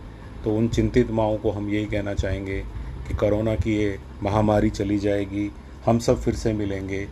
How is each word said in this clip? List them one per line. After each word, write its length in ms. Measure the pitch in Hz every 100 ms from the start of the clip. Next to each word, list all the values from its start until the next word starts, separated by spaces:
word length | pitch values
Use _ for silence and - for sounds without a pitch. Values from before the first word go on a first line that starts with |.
| - - - -
तो 100 | 113 107
उन 120 | 117
चिंतित 420 | 117 110 120 117
माँओं 280 | 110 107 107
को 120 | 110
हम 200 | 101 101
यही 160 | 104 107
कहना 280 | 104 101
चाहेंगे 460 | 98 98 95 98 95 - - - - -
कि 60 |
कोरोना 400 | - 107 104 110
की 220 | 107 113 104
ये 220 | 104 98 - -
महामारी 480 | 98 107 107 104 107
चली 280 | 104 101 104
जाएगी, 520 | 104 101 95 101 101 - - - 120
हम 120 | 117
सब 220 | 117 123
फिर 140 | -
से 180 | 107 117
मिलेंगे, 540 | 107 101 98 95 98 101